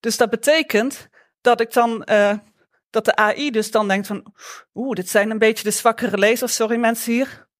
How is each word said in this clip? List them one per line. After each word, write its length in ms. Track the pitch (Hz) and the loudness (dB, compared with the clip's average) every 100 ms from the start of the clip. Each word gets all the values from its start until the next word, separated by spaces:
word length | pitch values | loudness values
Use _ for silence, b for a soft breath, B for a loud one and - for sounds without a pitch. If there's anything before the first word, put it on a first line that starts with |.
Dus 160 | 233 220 | -4 0
dat 140 | 233 | 0
betekent 760 | 226 - 311 320 208 247 - - b b _ | 0 2 2 2 0 -2 -6 -20 b b _
dat 200 | - 240 | 2 2
ik 120 | 226 | 2
dan, 320 | - 233 226 | 0 0 -2
eh, 320 | - 214 202 208 _ _ _ _ _ | 0 2 2 0 _ _ _ _ _
dat 140 | 226 | -2
de 160 | 220 - | 0 2
A 160 | 214 - | 2 0
I 140 | 294 | -2
dus 200 | 220 214 | -2 0
dan 180 | 220 208 | -2 0
denkt 180 | 190 196 | -2 -2
van, 280 | 202 - _ B B B | -10 -12 _ B B B
"Oeh, 200 | - 262 | -10 -6
dit 140 | 196 180 | -6 0
zijn 220 | 214 202 | 0 0
een 80 | 220 | 2
beetje 260 | 220 220 | 2 2
de 60 | 214 | -2
zwakkere 480 | 208 233 220 233 202 | 0 0 0 -2 2
lezers, 360 | 202 240 247 | 2 2 -2
sorry 220 | - 220 233 | -2 -2 0
mensen 360 | 233 233 - | 0 -2 -2
hier. 360 | 233 262 - _ _ | -2 -2 -8 _ _